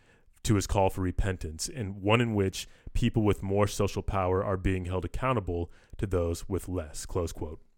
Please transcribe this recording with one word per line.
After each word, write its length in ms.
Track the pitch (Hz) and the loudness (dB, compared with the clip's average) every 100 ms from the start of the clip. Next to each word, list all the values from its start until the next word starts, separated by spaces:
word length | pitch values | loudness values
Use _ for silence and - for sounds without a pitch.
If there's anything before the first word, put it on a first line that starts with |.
| - _ _ - | -20 _ _ -6
to 120 | - 104 | 2 2
his 120 | - | 4
call 220 | 101 95 | 4 4
for 120 | - | 2
repentance, 680 | 92 - 104 92 80 82 - | -2 0 0 -2 -6 -8 -8
and 280 | 135 98 101 | -6 -6 -4
one 180 | 95 113 | 4 4
in 120 | 120 104 | 4 2
which 320 | 95 - - - - | 0 -2 -10 -14 -4
people 300 | - 120 117 | 2 2 4
with 180 | 104 95 | 4 4
more 260 | 98 101 104 | 2 2 2
social 360 | - 101 - | 2 0 0
power 400 | - 101 92 92 | -2 0 2 2
are 140 | 101 95 | 0 -2
being 280 | 95 92 90 | 0 -2 -2
held 200 | 92 87 | -4 -4
accountable 680 | - 127 123 92 85 85 - - - | -2 0 0 0 -4 -4 -8 -16 -6
to 80 | 101 | -2
those 420 | 92 85 85 - | 0 0 -2 -2
with 180 | 90 - | -4 -2
less," 380 | 92 76 - - | -6 -6 -10 -6
close 260 | 95 82 | -4 -4
quote. 300 | - 80 80 - | -4 -10 -10 -18